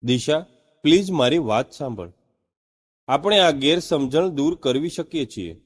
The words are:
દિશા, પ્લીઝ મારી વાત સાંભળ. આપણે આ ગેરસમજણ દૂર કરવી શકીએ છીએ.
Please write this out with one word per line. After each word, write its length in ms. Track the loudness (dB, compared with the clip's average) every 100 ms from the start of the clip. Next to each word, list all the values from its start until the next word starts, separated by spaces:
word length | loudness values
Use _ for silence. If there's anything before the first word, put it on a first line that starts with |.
દિશા, 420 | 0 -2 0 -4 -4 _ _ _
પ્લીઝ 280 | 2 4 2
મારી 260 | 0 2 0
વાત 340 | 0 -2 -2
સાંભળ. 400 | -8 -10 -10 -14 _ _ _ _ _ _ _ _ _ -4
આપણે 320 | -2 2 4
આ 120 | 4
ગેરસમજણ 760 | 4 2 0 0 -2 0 0 0
દૂર 280 | 0 -2 0
કરવી 340 | -2 -2 -2
શકીએ 360 | -8 -8 -6 -6
છીએ. 360 | -8 -12 -14